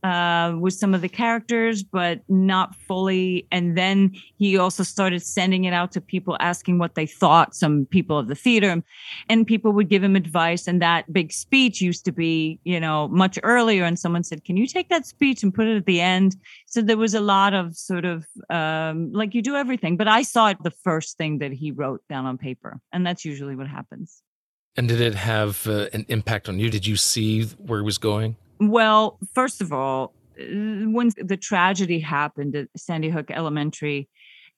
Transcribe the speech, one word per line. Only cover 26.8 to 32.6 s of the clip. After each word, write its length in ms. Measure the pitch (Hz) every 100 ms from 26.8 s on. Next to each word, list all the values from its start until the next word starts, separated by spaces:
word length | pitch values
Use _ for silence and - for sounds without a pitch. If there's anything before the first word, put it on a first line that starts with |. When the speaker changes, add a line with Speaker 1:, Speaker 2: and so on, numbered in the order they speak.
| 98
Speaker 2:
you 80 | 104
see 480 | - - 110 110 110 -
where 220 | 196 110
he 60 | 104
was 120 | 95
going? 400 | 110 104 110 110 _ _
Speaker 1:
Well, 560 | 208 226 220 214 220 - 196
first 280 | - 254 -
of 100 | 180
all, 420 | 143 135 131 131 _ _ -
uh, 60 |
when 680 | 67 202 214 208 220 220 240 -
the 220 | 180 190
tragedy 600 | - 196 180 190 185 170
happened 560 | 156 147 147 - 143
at 100 | 147